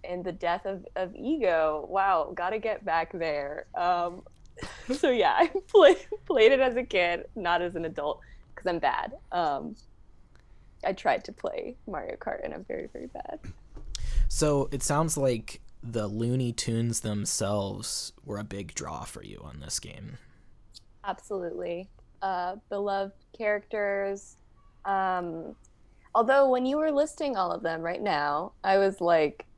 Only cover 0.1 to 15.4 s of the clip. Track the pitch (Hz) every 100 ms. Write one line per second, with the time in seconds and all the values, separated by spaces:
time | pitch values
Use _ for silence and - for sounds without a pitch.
0.1 | 180 185 170 170 170 196 196 - - 185
1.1 | - 247 311 185 165 156 151 - 190 196
2.1 | 175 - 180 180 220 220 208 202 165 165
3.1 | 180 165 147 143 151 - - 175 175 175
4.1 | 180 - - - - - - - 277 277
5.1 | 247 175 - 330 392 - 415 311 359 -
6.1 | 427 - 277 220 269 262 233 254 196 175
7.1 | 175 - 226 175 175 175 175 165 156 147
8.1 | - - - - - 185 170 139 - -
9.1 | 285 - 175 160 139 151 - - - -
10.1 | - - - - - - - 170 - 175
11.1 | 123 - - - - - 254 - 165 -
12.1 | - - - - - 196 - - - 254
13.1 | - - - - - - - - - -
14.1 | - - - 151 143 135 135 - 147 160
15.1 | 151 135 117